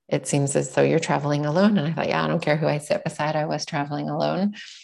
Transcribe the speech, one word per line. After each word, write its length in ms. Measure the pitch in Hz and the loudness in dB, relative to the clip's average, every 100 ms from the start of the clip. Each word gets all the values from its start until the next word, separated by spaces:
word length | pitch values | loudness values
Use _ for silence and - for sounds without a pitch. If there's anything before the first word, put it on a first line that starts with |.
| - | -6
It 180 | 147 - | -4 0
seems 280 | 147 139 143 | 0 2 0
as 180 | 143 | 0
though 80 | - | 2
you're 180 | 139 151 | 4 4
traveling 460 | 165 143 143 147 147 | 2 0 0 0 0
alone." 320 | 156 202 202 | 2 4 4
And 100 | 147 | 0
I 60 | |
thought, 160 | 151 147 | -2 -2
"Yeah, 140 | 160 | 0
I 40 | 156 | 0
don't 140 | 160 | 0
care 160 | 151 151 | 2 2
who 100 | 156 | 2
I 120 | 147 | 0
sit 240 | - - | 0 -2
beside. 320 | - - 151 156 | -2 -4 -2 -2
I 100 | 151 | -2
was 200 | 151 - | -4 -4
traveling 440 | 151 143 147 147 | -4 -4 -4 -4
alone." 460 | 151 147 160 208 208 - - | -2 0 0 0 -2 -12 -20